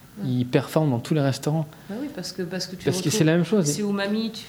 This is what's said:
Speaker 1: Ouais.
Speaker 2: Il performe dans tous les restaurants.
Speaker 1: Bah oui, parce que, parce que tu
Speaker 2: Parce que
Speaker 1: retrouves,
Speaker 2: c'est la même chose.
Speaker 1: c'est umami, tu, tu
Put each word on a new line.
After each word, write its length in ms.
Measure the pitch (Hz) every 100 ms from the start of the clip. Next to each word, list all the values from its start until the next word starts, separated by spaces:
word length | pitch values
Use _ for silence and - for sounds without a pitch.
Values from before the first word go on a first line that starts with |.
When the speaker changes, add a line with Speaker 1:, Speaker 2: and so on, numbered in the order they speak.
| - -
Speaker 1:
Ouais. 80 | 147
Speaker 2:
Il 140 | 123 123
performe 440 | 143 135 160 151
dans 80 | 120
tous 160 | -
les 60 | 151
restaurants. 480 | 139 131 151 160 151 - -
Speaker 1:
Bah 60 | 214
oui, 80 | 285
parce 200 | - 175
que, 100 | -
parce 240 | 170 185 -
que 80 |
tu 120 | 185 147
Speaker 2:
Parce 100 | 180
que 60 |
Speaker 1:
retrouves, 140 | 160 -
Speaker 2:
c'est 60 |
la 120 | 156 170
même 80 |
chose. 220 | 165 214 147
Speaker 1:
c'est 160 | 147
umami, 500 | 202 202 196 214 226
tu, 80 |
tu 40 | -